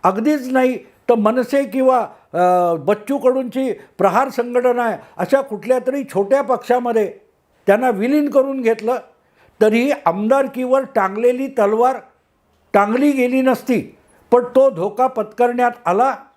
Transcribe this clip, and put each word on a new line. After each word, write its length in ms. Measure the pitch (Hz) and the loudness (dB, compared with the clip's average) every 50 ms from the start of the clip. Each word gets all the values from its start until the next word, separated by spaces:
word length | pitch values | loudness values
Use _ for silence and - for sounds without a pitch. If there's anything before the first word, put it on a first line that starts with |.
| - | 0
अगदीच 480 | 180 190 208 226 302 302 285 247 254 | 0 0 2 0 0 0 0 -4 -2
नाही 260 | 262 262 254 254 247 | 0 0 0 0 -2
तर 380 | 196 - - _ _ _ - 240 | -4 -10 -18 _ _ _ 0 0
मनसे 480 | 226 208 214 233 254 240 - 285 277 277 | 2 2 0 0 0 -2 0 -2 -2 -2
किंवा, 360 | 226 - 262 262 262 254 240 208 - - _ _ _ - | -2 -2 0 2 2 2 2 -2 -4 -10 _ _ _ -2
अ, 420 | 170 180 180 180 180 175 170 170 | 0 2 2 4 2 2 0 -2
बच्चू 420 | 160 135 180 208 208 208 - 277 | -2 0 -2 -2 -2 -2 -6 -6
कडूंची 560 | 277 214 254 254 262 262 240 - 262 269 254 185 - - _ _ | 0 0 0 0 0 -4 -4 -4 -4 -4 -4 -6 -8 -12 _ _
प्रहार 320 | - - 190 175 226 269 269 | 0 0 2 2 0 -2 0
संघटना 540 | 262 - 233 240 240 247 247 247 240 240 240 | -2 -6 -6 -2 -2 0 0 0 0 0 -2
आहे 140 | 226 190 - - - - | -4 -4 -6 -12 -20 -8
अशा 240 | - 185 - 269 277 | -8 0 2 2 0
कुठल्या 380 | 269 269 214 196 175 226 254 254 247 | 0 -4 -10 -10 -2 -2 -2 0 0
तरी 160 | 254 262 285 254 | -4 -4 -4 -8
छोट्या 380 | 175 - 190 202 196 269 277 | -4 -4 -4 0 2 0 0
पक्षामध्ये 800 | 254 233 247 233 - - 233 247 240 240 226 226 208 180 - - _ _ _ _ _ _ _ _ _ | 2 -2 -4 -4 0 -2 -2 0 0 0 0 0 -2 -2 -6 -14 _ _ _ _ _ _ _ _ _
त्यांना 220 | - 196 226 254 254 | 0 2 2 2 -2
विलीन 400 | 220 190 214 254 294 302 294 285 | -2 -2 -2 0 0 0 0 2
करून 320 | - 277 262 269 269 269 | 0 0 0 0 -4 -2
घेतलं 360 | 240 226 226 220 214 226 254 262 - _ _ _ _ _ _ _ _ _ _ _ | -2 -2 -2 -2 -2 -4 -4 -4 -6 _ _ _ _ _ _ _ _ _ _ _
तरीही 300 | 214 214 214 233 240 285 277 285 - | 2 2 4 2 0 0 -2 0 0
आमदारकीवर 760 | 175 165 196 208 220 262 277 277 - - 254 254 247 262 269 262 - - | -2 -2 0 0 0 2 0 0 -2 -4 -6 -2 0 0 -2 -2 -2 -2
टांगलेली 520 | 220 196 190 196 214 240 247 247 254 269 | -2 -2 -2 -2 0 0 0 0 0 -6
तलवार 480 | 269 269 233 208 202 220 220 240 254 262 220 - _ _ _ _ _ _ _ _ _ _ _ _ _ - | -6 -2 0 0 0 2 2 2 0 0 -4 -12 _ _ _ _ _ _ _ _ _ _ _ _ _ 2
टांगली 380 | 202 202 208 220 254 285 294 | 2 2 2 0 2 2 2
गेली 300 | 277 262 247 247 254 262 | 2 2 0 0 0 2
नसती, 560 | 262 262 240 - - - 247 180 - - - _ _ _ _ _ _ _ | 2 2 0 0 -2 -2 -2 -2 -2 -6 -18 _ _ _ _ _ _ _
पण 120 | 240 247 240 247 - | 2 2 2 2 2
तो 140 | 262 269 269 | 4 4 4
धोका 380 | 220 165 175 208 208 - 254 | 2 -2 -6 -6 -2 -2 -2
पत्करण्यात 640 | 262 262 226 208 - - - 240 240 247 240 247 240 240 - _ | -2 -2 -6 -8 -8 -2 0 0 0 2 0 -2 -2 -2 -4 _
आला. 300 | 165 180 208 247 269 233 - - _ _ | -2 0 2 0 0 -2 -6 -14 _ _